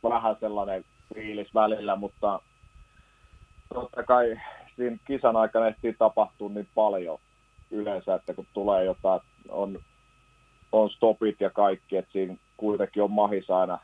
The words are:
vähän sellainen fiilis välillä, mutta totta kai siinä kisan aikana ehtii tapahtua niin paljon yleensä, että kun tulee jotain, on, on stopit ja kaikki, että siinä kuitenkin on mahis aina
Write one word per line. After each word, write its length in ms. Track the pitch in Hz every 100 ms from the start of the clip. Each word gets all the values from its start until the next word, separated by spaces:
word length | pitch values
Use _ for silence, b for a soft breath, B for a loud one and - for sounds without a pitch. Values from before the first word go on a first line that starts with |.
vähän 320 | 117 117 113 107
sellainen 460 | 110 104 98 95 - _ _
fiilis 400 | 107 107 104 101
välillä, 420 | 113 107 107 104 98
mutta 440 | 101 - 104 98 _ _ - - b b b b b b - - -
totta 300 | - - -
kai 360 | 120 123 120 110 B B B -
siinä 220 | 123 117 -
kisan 280 | 135 127 113
aikana 320 | 110 113 113
ehtii 260 | 107 117
tapahtua 560 | 110 110 110 107 _ 104
niin 180 | 104 98 -
paljon 420 | 107 98 87 78 _ _ _ _ -
yleensä, 440 | 104 104 98 92 92
että 180 | -
kun 140 | 90 95
tulee 300 | - 101 98
jotain, 380 | 92 92 95 92 _ _ -
on, 300 | 82 98 92 78 _ _ _ _ _ _ _ _
on 180 | 110 107
stopit 520 | - 117 107 110 -
ja 80 | 98
kaikki, 480 | - 101 95 _ 95
että 140 | -
siinä 240 | 98 92 92 _ -
kuitenkin 460 | 107 104 98 -
on 80 | 101
mahis 380 | 104 104 101 -
aina 300 | 92 92 87